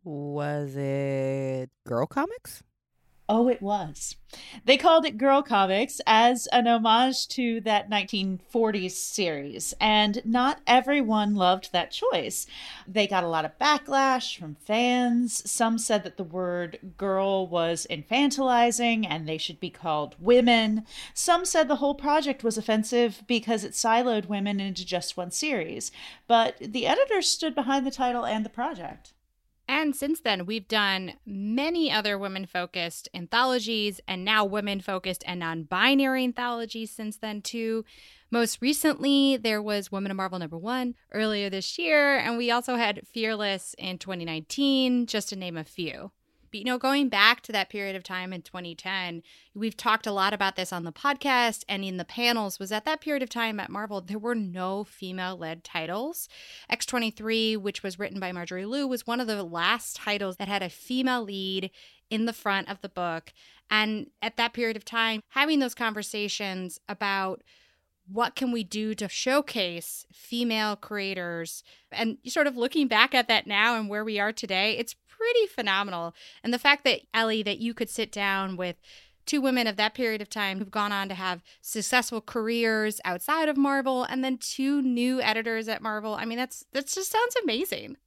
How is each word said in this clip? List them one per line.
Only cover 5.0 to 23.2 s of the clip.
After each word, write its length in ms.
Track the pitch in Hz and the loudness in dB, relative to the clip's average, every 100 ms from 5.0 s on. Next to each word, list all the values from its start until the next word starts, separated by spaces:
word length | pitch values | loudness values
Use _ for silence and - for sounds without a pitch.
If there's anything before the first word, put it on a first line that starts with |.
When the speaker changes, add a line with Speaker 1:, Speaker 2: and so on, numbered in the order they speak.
| 311 | 6
Speaker 2:
it 120 | 214 | 2
Girl 240 | 269 269 | 6 6
Comics 580 | 277 220 190 190 277 - - | 4 4 4 4 0 -2 6
as 400 | 220 240 247 - | 8 8 4 4
an 180 | 247 233 | 4 6
homage 640 | 233 220 220 262 254 - | 4 6 6 6 2 -4
to 320 | - 247 226 | -2 0 0
that 300 | 220 208 208 | 2 2 2
nineteen 480 | 208 190 202 190 185 | -2 0 -2 -2 -4
forties 600 | - 240 220 208 185 180 | -2 2 2 2 -2 -6
series, 760 | - - 180 151 143 127 - - | -6 -2 -2 -2 -6 -8 -8 0
and 400 | 214 214 214 208 | 4 6 4 2
not 380 | 220 240 254 302 - | 0 2 2 0 4
everyone 680 | 247 262 285 233 214 208 208 | 4 6 2 2 2 2 4
loved 380 | 180 190 - | 4 4 2
that 180 | 180 170 | -2 -2
choice. 560 | - 466 185 123 - - - - - - | -2 0 0 -2 -6 -10 -12 -16 -16 -6
They 180 | 190 202 | 0 2
got 200 | 196 175 | 2 2
a 20 | |
lot 160 | 165 | 0
of 160 | 156 - | -2 0
backlash 800 | 285 294 294 277 269 262 - - | 2 2 2 2 4 2 -2 -10
from 160 | 160 151 | -12 -14
fans. 960 | - 214 247 247 247 233 240 - - | -2 0 2 2 4 2 2 -2 -4
Some 260 | - 226 226 | 0 2 2
said 280 | 226 214 185 | 2 0 0
that 100 | - | -8
the 80 | |
word 720 | 180 175 180 175 175 - 190 170 | -6 -2 -2 -2 -4 -8 -16 -6
"girl" 500 | 196 190 196 196 185 | 0 2 2 2 0
was 400 | 170 165 165 - | 0 0 0 -4
infantilizing 1160 | 170 147 240 285 269 262 240 240 233 240 226 202 | -8 0 2 4 4 4 6 4 4 2 4 4
and 220 | 156 156 | 4 0
they 100 | 160 | -2
should 220 | - 156 | -4 -6
be 120 | 185 | -8
called 440 | - 175 151 147 - | -4 0 2 0 -2
women. 680 | 175 240 240 233 220 214 220 - - | 8 8 10 8 6 0 -2 -14 -12
Some 300 | - - 349 | -4 4 4
said 240 | 359 339 302 | 4 4 4
the 80 | 285 | 4
whole 200 | 277 285 | 2 0
project 500 | 269 302 285 269 226 | 2 2 2 0 0
was 120 | 214 | -2
offensive 680 | 208 220 214 240 240 196 | 2 2 2 2 2 0